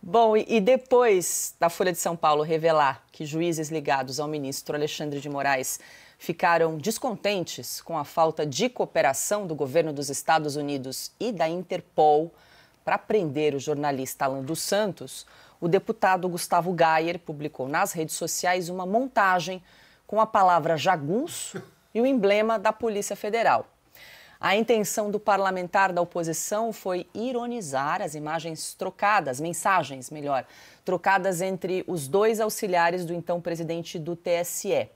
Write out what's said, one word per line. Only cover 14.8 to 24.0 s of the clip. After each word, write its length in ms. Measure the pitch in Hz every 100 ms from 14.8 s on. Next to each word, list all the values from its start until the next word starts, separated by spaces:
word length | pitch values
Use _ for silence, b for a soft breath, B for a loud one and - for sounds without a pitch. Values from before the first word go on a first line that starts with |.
| 214 160 131 - - B B B
o 80 | 170
deputado 600 | 185 185 220 196 185 180
Gustavo 420 | 170 - 180 165
Gayer 460 | 175 165 160 165 175
publicou 500 | - 147 147 - 131
nas 240 | 156 190
redes 220 | 175 156
sociais 560 | - 165 - 180 180 170
uma 160 | 185 185
montagem 760 | 208 262 - 196 185 165 185 b b b b _
com 160 | 208
a 60 | 220
palavra 500 | 220 190 175 156 160
jagunço 840 | 143 180 139 202 339 - - 190 - _ _ 208
e 40 |
o 60 | 254
emblema 540 | 269 196 202 220 226
da 120 | 196
Polícia 440 | 220 233 202 196 202
Federal. 520 | 214 226 202 120 - _ _ B